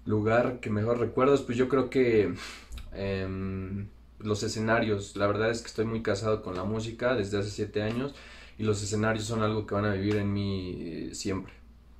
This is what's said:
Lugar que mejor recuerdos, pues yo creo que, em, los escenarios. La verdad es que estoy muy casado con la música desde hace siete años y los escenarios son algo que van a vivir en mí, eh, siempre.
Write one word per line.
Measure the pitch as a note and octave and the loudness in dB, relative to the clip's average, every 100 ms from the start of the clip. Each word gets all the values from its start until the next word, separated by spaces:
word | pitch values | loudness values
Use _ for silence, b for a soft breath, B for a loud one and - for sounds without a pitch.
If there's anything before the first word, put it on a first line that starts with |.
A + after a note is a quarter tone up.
Lugar | - G#2+ G#2+ A#2+ B2+ B2 | -2 0 4 4 4 0
que | A2+ | -2
mejor | G#2 A2+ A#2+ | 0 2 2
recuerdos, | A2 - C3+ C#3 | 0 4 6 4
pues | - A#2+ | 2 2
yo | B2 | 4
creo | C3+ B2+ | 2 2
que, | C3+ A#2+ A2 F2+ A2 B B B B - | 4 6 6 4 0 B B B B -10
em, | - G2 F#2+ F#2+ F#2+ F#2+ F#2+ F#2+ G2+ G2+ - - - | -6 -2 -2 -2 -4 -4 -4 -4 -6 -8 -14 -20 -8
los | G#2+ G#2 | -4 -2
escenarios. | A2 A2 A2 A#2 G#2+ G2+ G2+ | -2 0 2 4 2 0 -2
La | G2 G2+ | 0 2
verdad | G#2 A2 | 4 2
es | A#2+ | 0
que | - | -4
estoy | - | -2
muy | A2 A2+ | -2 0
casado | A2 G2 A2 G#2+ | 0 0 0 0
con | F#2+ F2+ | -2 -4
la | |
música | F#2+ A2 A2+ A2 B2 | -2 -2 -4 -2 0
desde | B2+ G2 G2+ | 0 0 -2
hace | G2+ | -2
siete | - G#2 G#2 | -4 -4 -2
años | A2 A#2+ C#3+ B B B B - | -2 -2 -4 B B B B -2
y | |
los | G#2+ G2+ | 0 0
escenarios | G2+ G#2+ A2 A2 G#2+ | 0 2 2 0 -2
son | A2 | 0
algo | G#2+ A2 | 0 0
que | G2+ G2+ | -2 0
van | |
a | G#2 | 2
vivir | F#2+ G2+ G#2 | 2 2 2
en | G2+ | 0
mí, | G2+ G2 G2 F2+ F2+ | 0 0 -2 -4 -6
eh, | E2+ E2 - | -8 -8 -8
siempre. | - G2 F#2+ - - - - - - | -6 -4 -4 -6 -14 -20 -20 -20 -20